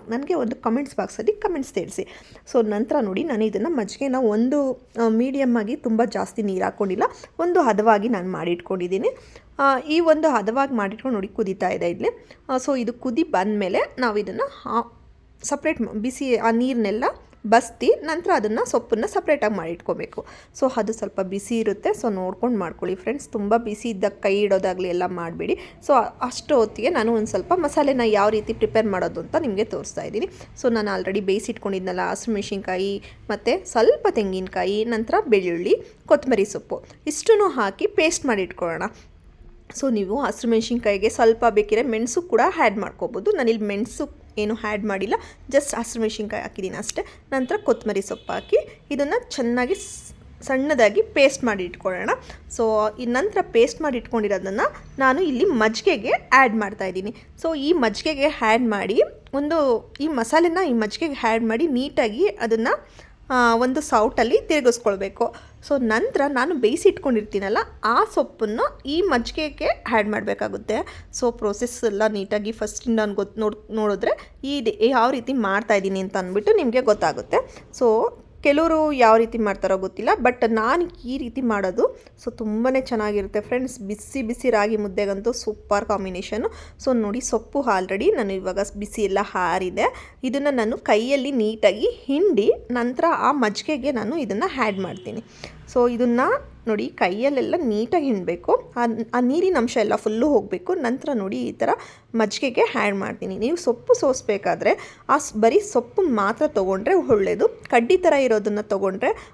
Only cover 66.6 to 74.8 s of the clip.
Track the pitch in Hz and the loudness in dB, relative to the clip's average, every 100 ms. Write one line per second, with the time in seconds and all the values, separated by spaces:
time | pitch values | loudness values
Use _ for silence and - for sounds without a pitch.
66.6 | 220 320 381 - 277 220 214 202 196 233 | 0 4 2 2 0 0 -2 -4 -2 -2
67.6 | - - 214 262 427 349 247 - 214 226 | -2 -4 0 2 2 0 -2 -4 -4 0
68.6 | 554 - 277 320 392 247 233 - 302 - | -2 -4 -4 0 2 0 -2 -6 -6 -2
69.6 | 330 - 214 226 208 214 202 196 208 202 | -4 -4 0 0 0 -2 -4 -4 -6 -6
70.6 | 208 233 - - - - 240 233 214 202 | -4 -4 -6 -14 -16 -4 -4 -2 -4 -2
71.6 | 240 - 226 202 220 208 196 208 208 226 | -6 -2 -2 0 0 0 -4 -4 -4 -6
72.6 | 214 - 240 226 208 202 196 220 214 214 | -8 -6 -2 0 0 -2 -4 -2 -4 -4
73.6 | - 220 214 190 - 640 - - 269 285 | -8 -2 0 0 -2 -4 -8 -12 -6 -2
74.6 | 226 - | -2 2